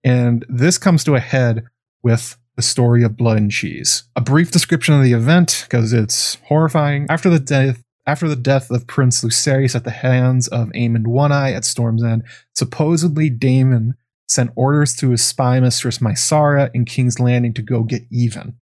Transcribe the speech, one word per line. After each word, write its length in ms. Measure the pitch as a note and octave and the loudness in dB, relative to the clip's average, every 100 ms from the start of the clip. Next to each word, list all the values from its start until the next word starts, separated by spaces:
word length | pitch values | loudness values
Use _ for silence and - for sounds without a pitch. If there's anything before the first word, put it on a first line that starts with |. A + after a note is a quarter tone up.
And 420 | B2+ B2 A#2+ A#2 - | 2 2 2 0 -4
this 260 | B2 D#3 F3+ | 0 0 2
comes 260 | G3 E3 | 2 2
to 100 | - | 2
a 60 | C3+ | 0
head 440 | - C3+ A#2+ A2+ A2+ _ _ _ | 0 0 0 0 -6 _ _ _
with 340 | A#2+ A#2 - - _ - | 0 0 -2 -16 _ -6
the 60 | |
story 400 | A#2 - A#2+ A#2+ | -4 2 4 4
of 140 | A#2 G#2+ | 2 0
Blood 220 | A#2 A2 | 0 2
and 120 | G#2 | 0
Cheese. 520 | - G2 C#2+ - - _ | -2 -6 -6 -4 -4 _
A 60 | B2+ | -6
brief 300 | B2 D3 E3+ | 0 2 2
description 440 | F3 - E3+ - | 0 0 -2 2
of 80 | C#3+ | 4
the 120 | C3 | 4
event, 520 | A#2+ A#2+ F3 E3+ - - | 2 4 4 2 -2 -2
'cause 240 | A#2+ A2 | -2 2
it's 420 | A#2 G#2+ - - - | 0 0 -2 -6 -8
horrifying. 640 | _ D3+ D#3+ D#3 C#3+ C#3+ C#3+ | _ 0 2 0 0 -2 -2
After 220 | D#3+ F3+ | 0 2
the 100 | E3 | 2
death, 420 | C3+ C#3+ C3+ A#2+ _ _ - | 2 0 0 -2 _ _ -6
after 220 | D3 E3 | -2 -2
the 80 | C#3 | -2
death 340 | B2 C3+ C3 | 0 0 0
of 160 | B2 - | -6 -4
Prince 380 | - B2+ A#2+ | 0 2 2
Lucerys 500 | A#2 - - C3+ C3+ | -2 -2 0 0 0
at 100 | B2 | -2
the 60 | B2 | -6
hands 560 | - B2+ B2+ B2+ B2+ A#2+ | -4 0 2 2 2 0
of 200 | A#2+ A2 | -4 -4
Aemond 340 | G2 A#2+ A#2 A2 | -2 -2 0 0
One 260 | B2 C#3+ | 0 2
Eye 200 | C#3+ C3+ | 0 -2
at 120 | F#2+ | -4
Storm's 400 | - - A#2 A2+ | -6 -4 -2 0
End, 180 | A#2 A2+ A#2+ - _ | 0 -2 -4 -20 _
supposedly 760 | - B2+ - D3+ E3+ E3+ D3 D#3 | -6 -6 -2 0 0 0 0 -2
Daemon 640 | A#2 C3+ C3 C3 A#2+ A2+ - _ _ - | 0 0 2 2 0 -2 -6 _ _ -6
sent 240 | - A#2+ - | -2 -2 -2
orders 380 | C3+ D3 D3 - | 0 2 0 0
to 140 | C3 | -2
his 140 | A#2+ | 0
spy 340 | - - B2+ B2+ | -2 -2 0 2
mistress 400 | B2+ - B2+ - | 0 0 -4 -2
Mysaria 720 | A2+ - - D3+ D3 C#3+ C3+ | -2 -2 0 2 2 2 0
in 100 | B2+ | -2
King's 340 | A#2+ - B2 A#2+ | -4 -2 -2 0
Landing 360 | B2 B2 A#2+ | 0 2 0
to 80 | A2+ | -4
go 200 | G#2+ A#2+ | -4 -4
get 220 | A2+ B2 - | -2 -6 -6
even. 460 | A#2+ A#2+ - - - | -2 -2 -4 -16 -18